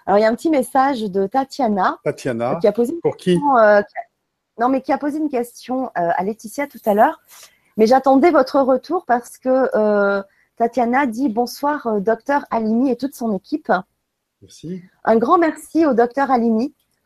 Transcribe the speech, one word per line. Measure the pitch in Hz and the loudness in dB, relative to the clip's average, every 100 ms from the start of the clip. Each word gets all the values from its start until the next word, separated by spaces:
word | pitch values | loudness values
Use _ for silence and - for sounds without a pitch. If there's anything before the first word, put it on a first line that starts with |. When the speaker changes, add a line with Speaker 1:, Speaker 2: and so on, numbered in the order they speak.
| - | 0
Speaker 1:
Alors, | 202 | 2
il | |
y | 220 | 2
a | |
un | 233 | 0
petit | 330 | 0
message | 302 233 269 269 262 | 0 0 0 0 0
de | 214 190 196 | -4 -2 -2
Tatiana, | 269 269 - 247 202 208 311 | -2 -4 -4 -2 0 0 -2
Speaker 2:
Tatiana. | - 143 139 117 120 | -4 -4 -6 -4 -2
Speaker 1:
euh, | 160 | 0
qui | 185 | 0
a | |
posé | 202 240 | 0 -2
une | 339 | -2
Speaker 2:
Pour | 156 - | -4 -4
qui ? | - | 0
Speaker 1:
question, | 175 285 254 | 0 4 4
euh, | 214 208 | 6 4
qui | 208 - | 2 -6
a, | - _ _ _ _ - | -16 _ _ _ _ -4
non, | 240 | -2
mais | 269 | -2
qui | 262 | -2
a | 277 | -2
posé | 294 294 | -2 -4
une | 302 | -4
question, | 262 240 - - 254 262 | -4 -6 -10 -8 -6 -6
euh, | - | -4
à | 170 - | -2 -2
Laetitia | 190 220 208 - 285 | -4 -8 -10 -10 -10
tout | 233 - | -6 -2
à | |
l'heure. | 202 262 320 _ - - _ _ - | 2 2 0 _ -20 -20 _ _ 0
Mais | 214 | 4
j'attendais | 262 269 269 330 | 4 4 4 4
votre | 302 254 285 | 4 2 0
retour | 262 254 - 349 - | 2 0 -2 -6 -2
parce | 240 240 - | -2 -2 -8
que, | 254 262 262 - | -2 0 0 0
euh, | 214 208 202 202 196 _ _ - | 0 2 0 -2 -6 _ _ -4
Tatiana | 233 - 233 254 285 | -2 0 0 0 -2
dit : « | 220 277 | -2 -4
Bonsoir, | 208 240 - 285 294 233 | -2 -4 -4 -4 -4 -4
euh, | 214 | -2
docteur | 190 226 - 285 285 | -2 -2 -2 -4 -2
Halimi | 233 220 226 269 | -4 -2 0 0
et | 240 | -2
toute | 269 - | -6 -6
son | 233 190 | -6 -6
équipe. » | - 320 - 185 - _ _ _ _ _ | -6 -8 -2 -2 -4 _ _ _ _ _
Speaker 2:
Merci. | 101 - 151 185 175 _ - | -20 -18 -14 -14 -16 _ 0
Speaker 1:
Un | 226 | 0
grand | 233 359 | 2 2
merci | 330 - - 311 320 | 2 -2 -6 0 2
au | |
docteur | 226 240 254 269 | 2 0 0 0
Halimi | 254 233 220 277 - _ _ | 0 0 0 -2 -8 _ _